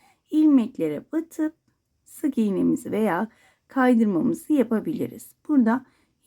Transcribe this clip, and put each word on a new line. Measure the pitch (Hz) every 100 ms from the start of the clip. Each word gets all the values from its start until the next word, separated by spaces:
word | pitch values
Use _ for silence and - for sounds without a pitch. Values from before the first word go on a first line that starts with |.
| _ _ _
ilmeklere | 302 311 277 220 - 160 147 -
batıp | 311 330 - 311 - _ _ _ _ _
sık | - 311 262
iğnemizi | 214 180 175 160 -
veya | 190 220 170 214 _ _ _ _
kaydırmamızı | - 254 240 220 180 - - -
yapabiliriz. | 302 226 220 - 160 - - - _ -
Burada | 294 220 247 - _ _ _